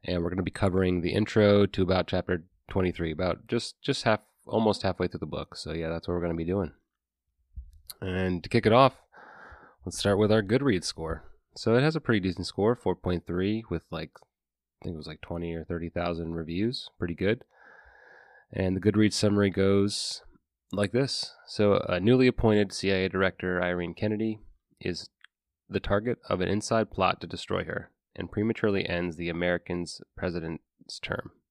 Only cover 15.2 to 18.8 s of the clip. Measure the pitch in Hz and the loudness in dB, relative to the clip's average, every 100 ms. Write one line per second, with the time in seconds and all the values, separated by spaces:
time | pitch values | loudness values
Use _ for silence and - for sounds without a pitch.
15.2 | - 85 85 82 80 85 82 87 87 85 | -10 -8 -6 -6 -6 -6 -6 -4 -4 -4
16.2 | 82 82 80 85 110 135 - _ 87 85 | -6 -6 -6 -2 -2 -4 -14 _ -6 -2
17.2 | 95 120 - _ - - - - - - | -2 -2 -6 _ -20 -20 -20 -20 -20 -20
18.2 | - - _ - 95 95 | -20 -20 _ -2 0 2